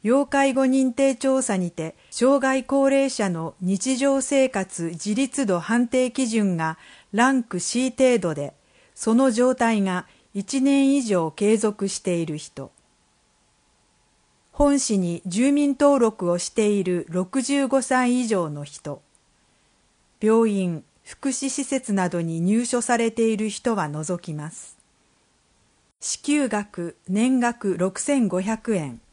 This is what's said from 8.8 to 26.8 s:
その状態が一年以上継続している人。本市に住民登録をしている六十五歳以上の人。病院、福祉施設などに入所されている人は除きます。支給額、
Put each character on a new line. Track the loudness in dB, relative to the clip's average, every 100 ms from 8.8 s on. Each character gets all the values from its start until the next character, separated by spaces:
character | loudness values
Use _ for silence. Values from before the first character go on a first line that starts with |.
| _ -6
そ | 2
の | 4 4
状 | 4 2 2
態 | 0 2
が | 0 -4 -8 _ _
一 | -10 -4 0
年 | 4 4 4 2
以 |
上 | 2 0 0
継 | 0 2 2
続 | 2 -2 -6
し | -4
て | -4 -2
い | -4
る | -8
人。 | -12 -16 -16 _ _ _ _ _ _ _ _ _ _ _ _ _ _ _ _ _ _
本 | 0 2 2
市 | 0 0
に | 0 -4 -6
住 | 0 2
民 | 2 0 2
登 | 4 4
録 | 2 0 -2
を | -2
し | -2
て | 0 2
い | 2
る | 0 -2 -4
六 | -6 -4 -6
十 | -2 0 2
五 | 0
歳 | 0 0 2 0
以 | 0
上 | -2 -2
の | -8
人。 | -12 -14 -12 -12 _ _ _ _ _ _ _ _ _ _ _ _
病 | 2 4 2
院、 | 0 -2 -4 -10 _
福 | -20 -6 -4
祉 | -4 -6
施 | -6
設 | -4 -4 -2
な | -2 0
ど | -2
に | -4 -2
入 | 0 0 0
所 | -2
さ | 0 0
れ | 0
て | 0 0
い | 0
る | -4
人 | -4 -4 -2
は | -4
除 | -6 -6 -6
き | -6
ま | -10 -10
す。 | -14 -20 -20 _ _ _ _ _ _ _ _ _ _ _ _
支 | -10 -8
給 | -2 0 0
額、 | -4 -6 -10